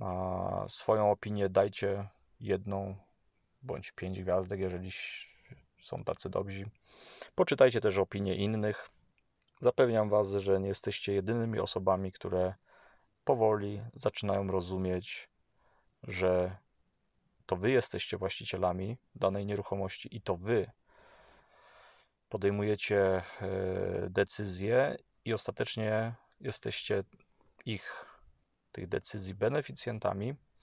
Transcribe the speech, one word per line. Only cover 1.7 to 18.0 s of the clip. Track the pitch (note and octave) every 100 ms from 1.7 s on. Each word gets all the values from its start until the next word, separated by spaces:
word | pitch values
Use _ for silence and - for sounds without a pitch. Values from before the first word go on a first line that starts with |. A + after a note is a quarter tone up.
| - G2+ G2 G2 _ _ -
jedną | A2 F#2+ G2+ G2 G2 G2 - _ _ _ _ _
bądź | B2+ - -
pięć | - F#2 F#2+
gwiazdek, | F#2 F#2 F#2 G2
jeżeli | F#2 F2+ F#2
ś-, | - - - - _ - - _ _
są | - -
tacy | - - F#2+
dobrzy. | F#2 G2 G2 G#2 - _ - - - -
Poczytajcie | - - C3+ C3 A#2
też | G#2+ F#2+
opinie | F#2+ G2+ G2
innych. | F#2+ G2+ A2 G#2 G2+ - _ _ _ _ _ _ -
Zapewniam | B2 - B2+ A2+ G#2+
was, | G#2 G2
że | G2+ G2 G2
nie | G2
jesteście | G2 - - -
jedynymi | G2 F#2+ A#2 A2+ A2
osobami, | G2 G#2 F#2+ F#2 F#2+
które | - F#2 F#2 F#2 F#2+ _ - - _ _ _
powoli | - B2+ A2 G#2+ G2+ G#2 A2+
zaczynają | - - - G#2 G2 G2
rozumieć, | F#2 F2 F#2 F#2+ F2+ - - - _ _ _ _ _ _ _
że | - F#2 F#2 F#2 F2+ F#2 _ _ _ _ _ _ _ _ -
to | F2+
wy | G#2
jesteście | C3 - F#2